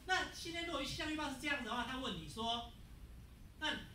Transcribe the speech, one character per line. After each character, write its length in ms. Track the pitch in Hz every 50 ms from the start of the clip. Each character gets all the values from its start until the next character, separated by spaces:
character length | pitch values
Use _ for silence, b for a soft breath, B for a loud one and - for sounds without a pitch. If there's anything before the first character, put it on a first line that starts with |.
| -
那 260 | - 370 339 311 - -
现 220 | - - 339 330
在 100 | 339 339
如 80 | 339 339
果 100 | 277 285
气 140 | - -
象 160 | - 320 302 311
预 40 |
报 120 | 302 302 277
是 80 | 262 247
这 80 | 262
样 120 | 294 285 269
子 60 | 247
的 100 | 214 220
话， 80 | 247 240
他 140 | 247 262 262
问 180 | 269 233 196
你 100 | 165 156
说， 460 | 147 - 220 226 226 233 240 240 - - - - - - - - - - - - - - - - - - -
那 120 | 311 302 294 - - - -